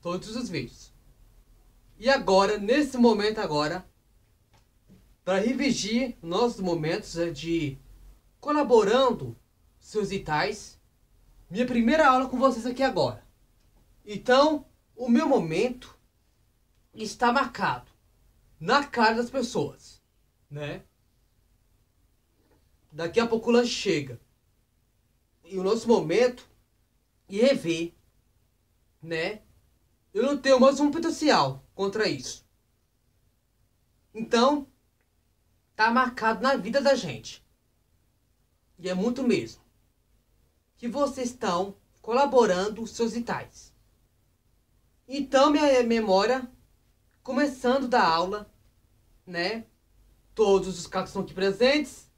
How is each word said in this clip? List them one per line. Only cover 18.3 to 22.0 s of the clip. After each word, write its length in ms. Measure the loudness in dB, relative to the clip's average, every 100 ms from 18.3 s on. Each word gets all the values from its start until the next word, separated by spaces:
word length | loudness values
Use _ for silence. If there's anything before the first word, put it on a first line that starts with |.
| _ _ _
na 300 | 0 0 0
cara 280 | 2 2 2
das 140 | -4
pessoas, 720 | -4 -4 -4 -6 -8 -20 -20 _ _ _ _ _
né? 320 | -12 -12 -12 _ _ _ _ _ _ _ _ _ _ _ _